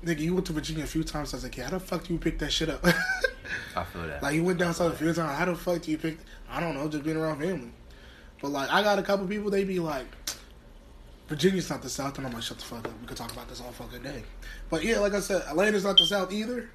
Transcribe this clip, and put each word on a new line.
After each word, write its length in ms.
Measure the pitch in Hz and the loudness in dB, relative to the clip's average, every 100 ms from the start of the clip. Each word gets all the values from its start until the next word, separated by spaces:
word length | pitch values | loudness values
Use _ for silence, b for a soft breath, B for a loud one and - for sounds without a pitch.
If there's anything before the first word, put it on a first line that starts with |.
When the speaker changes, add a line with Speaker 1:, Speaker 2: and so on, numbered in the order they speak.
Speaker 1:
"Nigga, 160 | 170 160 | 0 0
you 140 | 156 | 2
went 120 | 180 180 | 2 2
to 40 | |
Virginia 300 | 156 151 156 | -2 -2 -4
a 40 | 135 | -2
few 180 | 160 156 | -2 0
times 280 | 151 143 | -2 -4
as 120 | 131 123 | -4 -6
a 40 | |
kid. 140 | 127 | -6
How 60 | 127 | -4
the 80 | 185 | -4
fuck 240 | 175 175 - | -2 -4 0
do 60 | |
you 60 | 165 | 0
pick 180 | 170 160 | 0 0
that 120 | 151 | 0
shit 180 | - 160 | 2 0
up?" 160 | - 175 | 4 6
<laughs> 880 | - 740 762 - - - - - - | 6 4 2 0 -2 -6 -6 -4 -4
Speaker 2:
I 80 | 87 | -4
feel 160 | 90 82 | -4 -6
that. 140 | 73 | -2
Speaker 1:
Like, 140 | 139 151 | 2 4
you 80 | |
went 160 | 170 180 | 4 4
down 100 | 175 | 4
Speaker 2:
I 20 | |
feel 140 | 170 175 | 4 2
Speaker 1:
south 80 | 160 | 4
a 20 | |
few 100 | 156 | 2
Speaker 2:
that. 80 | 165 | 2
Speaker 1:
times. 220 | 160 139 | 0 2
How 80 | 180 | 2
the 100 | 170 | 2
fuck 260 | - 175 | 0 0
do 80 | 165 | 0
you 60 | 156 | 0
pick? 200 | 160 156 - B - | 0 -4 -10 B -6
I 100 | 127 | -2
don't 160 | 170 139 | 0 0
know, 140 | 151 | -2
just 140 | 151 147 | -2 0
being 100 | 160 | 0
around 240 | 160 147 | 0 0
family. 300 | 160 180 120 - - B B B B B | 0 -2 -4 -14 -18 B B B B B
But, 80 | 143 | -4
like, 200 | 143 135 | -2 2
I 80 | 170 | 4
got 160 | 208 202 | 6 4
a 40 | |
couple 220 | 190 196 190 | 4 2 2
people, 240 | 208 208 | 0 2
they 120 | 196 | 2
be 160 | 196 185 | 2 2
like, 280 | 165 143 123 - - - - - - - - - - - - | 0 -2 -6 -8 -8 -8 -12 -20 -20 -20 -20 -20 -20 -20 -8
"Virginia's 400 | 147 170 190 156 | 4 4 4 0
not 120 | 139 | -4
the 80 | 131 | -4
South," 280 | - 139 139 | -4 -4 -4
and 100 | 135 | -6
I'm 60 | |
like, 100 | 117 | -6
"Shut 140 | - 113 | -6 -8
the 80 | - | -10
fuck 200 | 117 226 | -8 -8
up. 60 | - | -10
We 80 | 247 | -10
could 80 | - | -8
talk 160 | 233 | -8
about 160 | 123 - | -8 -10
this 140 | 123 | -12
all 100 | 123 | -12
fucking 320 | 120 120 120 | -10 -10 -10
day." 200 | 131 135 - - B B B | -8 -8 -10 -12 B B B
But, 140 | 165 | -2
yeah, 160 | 170 226 | 2 4
like 140 | 202 | 4
I 80 | 202 | 2
said, 220 | 175 190 - | 0 0 0
Atlanta's 380 | 151 208 208 190 | 2 4 4 4
not 120 | 190 | 6
the 80 | 190 | 6
South 280 | 202 185 | 4 0
either. 360 | 202 220 247 226 | -2 -2 -4 -6